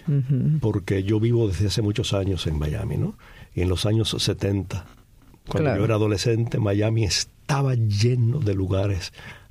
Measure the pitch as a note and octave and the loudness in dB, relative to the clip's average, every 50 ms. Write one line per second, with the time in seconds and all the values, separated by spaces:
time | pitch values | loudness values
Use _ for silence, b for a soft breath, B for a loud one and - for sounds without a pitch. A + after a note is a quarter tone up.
0 | - - C#3+ C#3+ B2+ C3 D3 B2 B2+ C#3+ D#3 D3+ - A2 G#2 G#2 F2+ - G2+ G2 | -4 0 0 0 2 2 0 2 2 2 2 2 2 0 0 0 0 0 0 0
1 | F#2+ G2 A2 G#2+ A2 A#2 A#2+ A#2 A#2 G#2 F#2 D#2+ G#2 G2 - - G#2+ G2+ G2+ - | 0 2 2 2 2 2 2 2 2 2 2 0 0 0 0 0 0 0 0 0
2 | G#2 - G#2 G2 F#2 F#2+ F#2+ D#2+ - E2 D#2 D2 D2+ D2+ D2+ A2 A2 A2 - - | -2 0 0 0 0 0 -2 -2 -2 -2 -2 0 -2 -2 -2 -2 -4 -4 -2 -2
3 | G#2 G3 G#3+ B B B B B B B B - F2 F#2 F#2 E2+ - G#2 G#2+ A2+ | -2 -2 -4 B B B B B B B B -2 0 0 0 0 0 2 2 2
4 | G#2+ - - A2+ - - F#2+ - - G2 G2 G2 F#2 F#2 - F#2+ - - - - | 0 0 -2 -2 -2 -2 -2 0 0 0 0 0 -2 -4 -8 -10 -10 -12 -18 -20
5 | - - - - - - - - - - - - D#3 C#3+ A#2 F#2+ G#2 G#2+ A2+ G#2 | -20 -20 -20 -20 -20 -20 -20 -20 -10 -6 -2 0 0 0 0 0 2 2 2 2
6 | A2 G#2+ G#2 F#2 - A#2+ A2+ A2 A#2 A#2 - B2 A2 G2+ G2+ G2+ G#2 A2 A#2 A2+ | 2 2 0 0 0 0 0 0 0 0 -2 0 0 2 2 2 2 2 2 2
7 | A2 F#2 - - - - - - - - D3 C#3 C#3 C3+ B2+ A#2+ A2+ G#2+ G2+ G2+ | 0 0 0 -2 -4 -6 -10 -14 -6 -4 -2 0 0 0 2 2 0 0 2 2
8 | A2 A#2+ B2+ B2 A#2 A2+ B2+ D3 G#2+ G#2 G2 G2 F#2+ F2+ G2 F#2+ G2 G2+ G2 E2+ | 2 2 4 4 2 2 2 0 0 0 0 0 0 0 0 0 0 0 -2 -4
9 | - - - B B B B B B B | -6 -10 -14 B B B B B B B